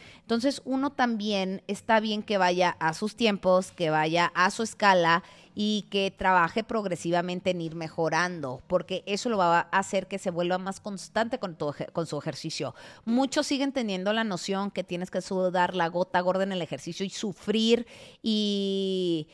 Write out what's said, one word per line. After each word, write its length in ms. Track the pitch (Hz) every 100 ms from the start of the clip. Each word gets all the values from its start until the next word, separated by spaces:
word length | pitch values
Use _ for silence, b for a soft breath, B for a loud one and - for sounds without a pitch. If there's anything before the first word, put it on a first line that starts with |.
| B B
Entonces, 420 | - 233 262 269 -
uno 260 | 262 277
también 720 | - 240 226 208 196 190 190 -
está 340 | 202 - 226
bien 220 | 214 214
que 160 | 208 202
vaya 400 | 180 180 175 -
a 140 | 160
sus 220 | 156 214 -
tiempos, 560 | 226 196 185 185 190
que 180 | - 160
vaya 420 | 156 156 170 170 -
a 160 | 185
su 100 | -
escala 600 | 226 - 202 185 165 170 - B B -
y 320 | 208 214 175
que 240 | 196 196 -
trabaje 480 | 190 185 170 226
progresivamente 840 | 220 226 202 170 170 175 180 180 185
en 100 | 180
ir 140 | 165
mejorando, 880 | 165 160 - 160 160 180 175 135 127 -
porque 340 | 180 175 185 -
eso 220 | 202 247
lo 100 | 214
va 280 | 175 170 -
a 80 | 190
hacer 260 | 196 196 190
que 140 | 196
se 100 | 190
vuelva 300 | 170 175 180
más 200 | 190 196
constante 600 | 214 196 - 214 233 254
con 160 | 190 160
tu 140 | 147
eje-, 180 | - -
con 140 | - 165
su 140 | 147
ejercicio. 560 | 160 147 160 - 139 - B B
Muchos 440 | - 233 269 311 285
siguen 240 | 277 277
teniendo 420 | 269 220 185 190
la 100 | 220
noción 460 | 226 175 - 190 202
que 140 | 196
tienes 260 | 180 175 185
que 120 | 190
sudar 540 | 185 185 185 180 180 185
la 120 | 165
gota 320 | 175 185 180
gorda 220 | 180 185
en 80 | 196
el 100 | 185
ejercicio 420 | 160 135 - 170
y 60 | 196
sufrir 800 | - 220 170 - 214 226 233 233 B B B
y, 1040 | 226 214 208 202 196 196 190 190 180 165 151